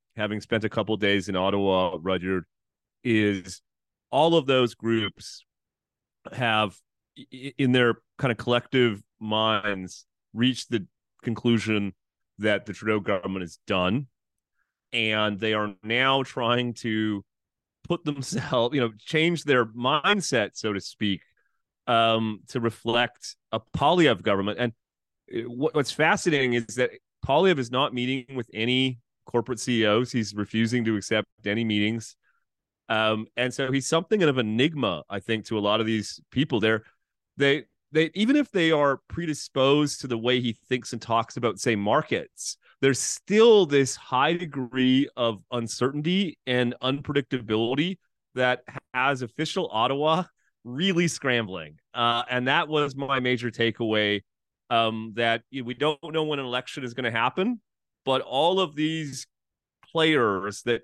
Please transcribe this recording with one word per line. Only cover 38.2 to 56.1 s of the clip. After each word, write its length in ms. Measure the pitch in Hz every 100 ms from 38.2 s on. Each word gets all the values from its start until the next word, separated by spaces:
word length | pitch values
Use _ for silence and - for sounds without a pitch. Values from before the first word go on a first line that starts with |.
| 220 294
if 140 | 277
they 180 | 190 160
are 300 | 156 143 131 -
predisposed 920 | - 170 147 - 139 135 147 147 -
to 60 | 135
the 120 | 117
way 220 | 120 127
he 140 | 123 110 _
thinks 260 | 127 110
and 60 | 117
talks 360 | - 113 110 -
about, 220 | 117 101
say, 180 | 123 107
markets, 800 | 101 139 - 98 69 - - - _ _
there's 200 | 135 127
still 640 | - - - 208 233 208 165
this 300 | 143 131 -
high 380 | - 127 147
degree 720 | 175 165 139 123 127 127 131 139 -
of 260 | 117 104 -
uncertainty 880 | 123 117 - 143 147 151 185 190 - -
and 300 | 123 123 123
unpredictability 1200 | 127 139 135 143 143 131 104 107 117 135 175 190 _ _ _ 127
that 260 | 127 123 - - -
has 280 | 127 135 135
official 460 | 120 - 156 190 170
Ottawa 520 | 110 123 139 156 165 180 _ _ _
really 460 | 123 131 190 170 175
scrambling. 720 | - 135 120 107 92 76 78 _
Uh, 300 | 120 120 117 -
and 160 | 123 127
that 220 | 151 151
was 260 | 151 139
my 240 | 131 135 135
major 320 | 123 127 120
takeaway, 720 | - 117 - 113 107 104 101 - _ _ _ -
um, 420 | 120 113 110 113 107
that 260 | 117 113 -
y-, 120 | 135
we 120 | 120
don't 240 | 123 147 147 165